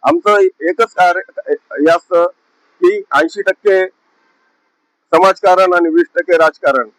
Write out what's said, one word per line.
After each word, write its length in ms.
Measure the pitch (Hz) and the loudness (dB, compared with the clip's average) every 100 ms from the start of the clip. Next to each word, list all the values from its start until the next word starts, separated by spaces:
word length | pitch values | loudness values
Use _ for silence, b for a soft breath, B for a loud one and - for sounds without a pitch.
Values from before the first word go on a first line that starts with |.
आमचं 340 | - 339 208 208 190 - 160 | 0 -2 0 2 0 -2 -6
एकच 240 | 185 226 | -2 -4
कार्य 600 | - 180 175 - - - | 0 0 0 -6 -16 -8
हे 380 | 151 _ 127 151 | -8 _ -4 0
असतं 360 | 170 _ 175 175 - _ _ _ _ | 0 _ -2 -2 -4 _ _ _ _
की 200 | 349 415 392 | -2 -2 -4
ऐंशी 280 | 139 156 202 | -2 -2 -4
टक्के 440 | 190 190 208 190 185 _ _ _ _ _ _ _ _ _ _ _ _ | -6 -4 0 0 -2 _ _ _ _ _ _ _ _ _ _ _ _
समाजकारण 580 | 160 190 185 196 185 185 | 0 2 0 0 2 2
आणि 160 | 175 170 | 0 0
वीस 180 | 160 170 | 0 -2
टक्के 220 | - 170 170 | -4 -2 2
राजकारण 520 | 160 151 160 135 110 | 0 0 -2 -2 -4